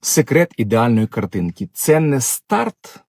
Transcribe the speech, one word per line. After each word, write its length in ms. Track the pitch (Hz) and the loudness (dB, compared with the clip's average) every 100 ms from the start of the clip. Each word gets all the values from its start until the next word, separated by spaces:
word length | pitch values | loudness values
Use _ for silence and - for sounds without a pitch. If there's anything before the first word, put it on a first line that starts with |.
Секрет 520 | - - 131 143 170 - | 0 0 2 2 0 -2
ідеальної 500 | 107 113 117 113 110 | -2 2 2 2 0
картинки. 640 | - 95 101 87 85 92 | -4 -6 -4 -6 -6 -12
Це 260 | - - 156 | -8 2 2
не 220 | 156 139 | 4 0
старт 800 | 123 - _ 208 233 - - - | -2 -6 _ -2 -2 -6 -20 -20